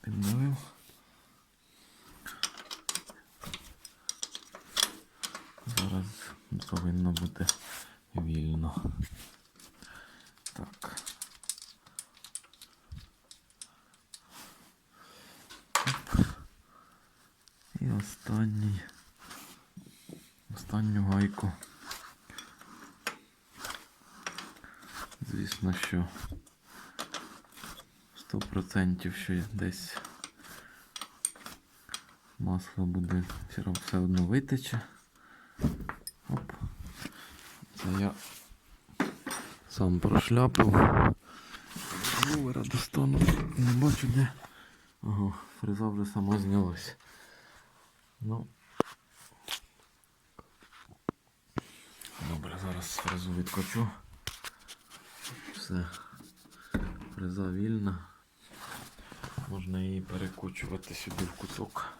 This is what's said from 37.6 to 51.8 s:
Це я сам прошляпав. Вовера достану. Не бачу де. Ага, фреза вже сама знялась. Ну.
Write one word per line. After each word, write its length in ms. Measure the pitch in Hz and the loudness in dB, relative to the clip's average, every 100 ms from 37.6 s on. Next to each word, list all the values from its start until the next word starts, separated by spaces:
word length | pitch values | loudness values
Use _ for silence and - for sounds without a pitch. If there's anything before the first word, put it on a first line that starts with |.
| - - | -18 -4
Це 120 | 95 95 | 0 2
я 120 | 98 - - - - - - - - - - - - - - - - | 2 0 -12 -16 -18 -20 -20 -20 -20 -4 -4 -2 -8 -8 -8 -16 -10
сам 300 | - 92 90 | 2 4 6
прошляпав. 720 | 104 104 - 120 127 - 107 98 - - - - - - - - - - - - - - 135 | 6 6 6 6 8 8 8 10 10 10 6 6 -6 -18 -16 -16 -12 -10 -8 -4 0 2 4
Вовера 360 | 151 131 127 | 4 2 0
достану. 560 | 123 120 - - 135 139 - - - - | 0 0 2 4 6 8 8 6 2 4
Не 160 | 123 | 6
бачу 340 | 123 147 123 127 | 8 6 6 4
де. 260 | 123 131 - - - - - - _ | 6 4 2 -18 -20 -20 -20 -20 _
Ага, 300 | - 101 98 - - - | -2 2 2 0 -12 -6
фреза 260 | 107 101 110 | -2 2 2
вже 240 | 104 101 | 2 0
сама 280 | 107 98 104 | 2 4 4
знялась. 560 | 98 101 92 82 - - - - - - - - - - - _ _ _ | 6 4 4 0 -8 -12 -20 -20 -20 -20 -20 -20 -20 -20 -20 _ _ _
Ну. 260 | 107 113 - - - - - - _ - - - - - - _ - _ _ _ _ - - _ - - - - - - _ _ _ - - - | -4 -4 -6 -16 -20 -4 -4 -4 _ -20 -20 -18 -10 -10 -10 _ -20 _ _ _ _ -20 -20 _ -20 -20 -20 -8 -8 -8 _ _ _ -10 -10 -20